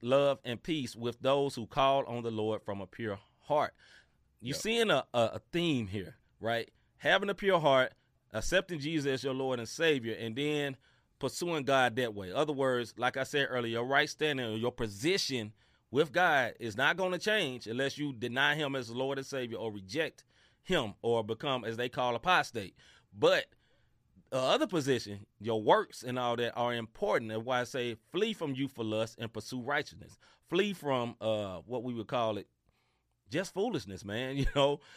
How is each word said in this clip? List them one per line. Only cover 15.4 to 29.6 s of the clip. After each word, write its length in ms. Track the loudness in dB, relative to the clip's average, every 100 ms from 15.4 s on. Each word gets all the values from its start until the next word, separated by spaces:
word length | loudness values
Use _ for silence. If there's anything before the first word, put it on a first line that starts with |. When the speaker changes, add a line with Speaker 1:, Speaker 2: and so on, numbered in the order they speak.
| -6 -12 _ _ -4
Speaker 1:
with 200 | 0 2
God 440 | 4 4 4 2 -2
is 160 | -6
not 220 | 2 2 2
gonna 220 | 0 0
change 480 | 0 2 0 -4 -6
unless 320 | -2 -2 -2
you 160 | -6
deny 400 | -6 -4 2 2
him 200 | 2 0
as 140 | -4 -6
Lord 280 | -4 -4 -4
and 80 | -6
Savior 320 | -6 -6 -4
or 120 | -6
reject 540 | -8 -6 -4 -4 -6 -20 _ _ _
him 320 | -2 0 0 -4
or 200 | 0 0
become, 440 | 0 -4 -2 -2 -4
as 100 | -4
they 140 | -4
call, 240 | -2 -2 0
apostate. 580 | 2 2 2 -4 -8 -12 -20 -20 _
But 320 | 2 4 4 2 _ _ _ _ _ _ _ -6
the 80 | -2
other 280 | 2 2 2
position, 600 | 0 0 0 -2 -12 -14 -10
your 220 | -2 0
works 420 | 6 4 4 -8
and 160 | -6 -2
all 180 | -2 0
that 200 | -2 0
are 160 | -2
important. 580 | -2 -6 -4 0 0 0
That's 140 | -6
why 160 | -2 -2
I 40 |
say 320 | 0 -2 -4 -6 _
flee 220 | -2 -2
from 220 | -2 -4
youthful 320 | -2 -4 -4 -2
lust 320 | 0 -2 -4
and 120 | -10
pursue 300 | -8 -8 -8